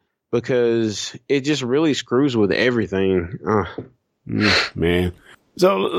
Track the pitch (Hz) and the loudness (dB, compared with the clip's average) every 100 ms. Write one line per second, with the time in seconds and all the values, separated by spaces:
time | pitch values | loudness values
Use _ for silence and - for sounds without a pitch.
0 | _ _ _ 120 117 127 120 117 113 98 | _ _ _ -4 0 0 2 2 0 -4
1 | - - - 139 135 147 127 135 160 - | -10 -10 -2 0 0 -2 0 0 2 0
2 | - 123 147 120 101 - 117 120 95 95 | 0 0 2 2 2 2 2 0 0 0
3 | 95 92 87 - 76 107 90 - - _ | 2 0 -2 -6 -2 0 -2 -8 -16 _
4 | _ _ - 110 104 95 - 92 85 87 | _ _ -6 -2 0 0 -2 -2 0 2
5 | 90 - - - _ - 185 196 196 | 0 -4 -16 -20 _ 0 2 2 0